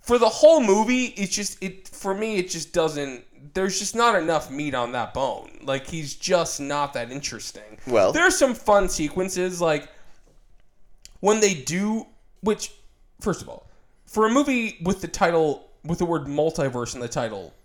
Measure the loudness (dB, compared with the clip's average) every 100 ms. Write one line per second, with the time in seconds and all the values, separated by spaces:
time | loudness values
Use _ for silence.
0 | 2 4 4 8 8 8 6 4 4 2
1 | 0 -4 -4 -4 -6 -8 -10 -10 -18 -8
2 | -4 -2 -2 -2 -4 -8 -4 0 0 -2
3 | -8 -10 -18 -20 -10 -4 -2 -2 -4 2
4 | 2 2 0 -2 -2 -6 -4 -2 -2 -4
5 | -4 -4 -4 -4 -12 -14 -6 -6 -6 -10
6 | -10 -8 0 2 2 -6 -4 -4 -2 -4
7 | -8 -8 -10 -10 -14 -16 -20 -16 0 4
8 | 4 4 2 4 0 2 4 4 4 -2
9 | -4 -4 -4 -2 -4 0 0 0 -4 -20
10 | -20 -20 _ _ _ -20 -20 _ -20 -20
11 | -20 -2 2 4 2 0 -4 -2 -2 -4
12 | -6 _ _ _ -2 -2 -4 -16 -20 _
13 | _ _ -4 -4 -8 -18 -20 -20 _ _
14 | _ 0 4 4 2 0 -2 -4 -4 -2
15 | -4 0 2 4 2 -2 -10 -16 -8 -4
16 | -2 -2 -2 0 0 0 -2 -2 -8 -8
17 | -6 -4 -4 -8 -14 _